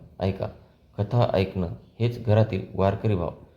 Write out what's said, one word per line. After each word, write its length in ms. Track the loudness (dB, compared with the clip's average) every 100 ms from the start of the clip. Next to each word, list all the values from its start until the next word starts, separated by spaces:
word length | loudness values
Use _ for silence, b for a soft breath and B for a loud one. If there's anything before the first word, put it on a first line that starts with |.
| -12 -4
ऐका, 260 | -4 -2 -6 -10 b b _ -6
कथा 320 | -2 0 2
ऐकणं 360 | 2 0 -2 -4 -6 -14 -4
हेच 260 | -4 -2 2
घरातील 400 | 4 4 0 -4
वारकरी 400 | 0 2 2 0
भाव. 160 | 0 -2 -8 b